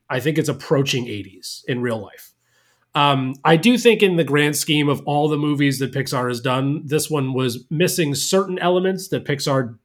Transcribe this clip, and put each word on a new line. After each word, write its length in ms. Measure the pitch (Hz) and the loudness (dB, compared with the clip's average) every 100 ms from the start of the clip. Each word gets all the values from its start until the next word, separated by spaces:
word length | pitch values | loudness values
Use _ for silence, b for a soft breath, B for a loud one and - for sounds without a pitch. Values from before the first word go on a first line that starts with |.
| _ | _
I 100 | 127 | -2
think 200 | 135 160 | 0 0
it's 100 | 151 | -2
approaching 580 | 131 - 139 135 135 120 | -4 0 0 2 -2 -4
eighties 560 | 104 95 - - - - | -10 -12 -16 -16 -12 -6
in 140 | 123 | -4
real 200 | 123 113 | -2 -4
life. 300 | 95 - - _ _ _ _ _ _ 151 | -8 -18 -20 _ _ _ _ _ _ 2
Um, 400 | 143 135 131 131 | 2 2 -2 -2
I 120 | 156 165 | 4 4
do 220 | 220 247 | 6 6
think 240 | 240 208 | 4 4
in 140 | 196 170 | 4 2
the 80 | |
grand 320 | 139 143 147 143 | 2 2 2 0
scheme 340 | - 151 147 | 0 2 2
of 120 | 139 143 | 0 -2
all 220 | 147 151 | 0 0
the 80 | 147 | 0
movies 400 | 147 143 143 139 | 0 0 0 0
that 140 | 131 | -4
Pixar 340 | 135 135 131 123 | -4 -4 -2 -2
has 140 | 120 | -2
done, 400 | 127 127 139 143 110 | -2 0 0 -4 -2
this 220 | 151 151 | -4 -2
one 260 | 151 131 | -2 -2
was 320 | 131 131 117 - | -2 -2 -4 -6
missing 460 | 156 175 180 151 139 | -2 0 0 0 -2
certain 420 | - 190 190 185 | 0 0 0 -2
elements 520 | 175 180 185 190 - | 0 2 0 -4 -4
that 160 | 131 - | -6 -4
Pixar 520 | 139 151 135 117 113 | -4 0 0 -2 -10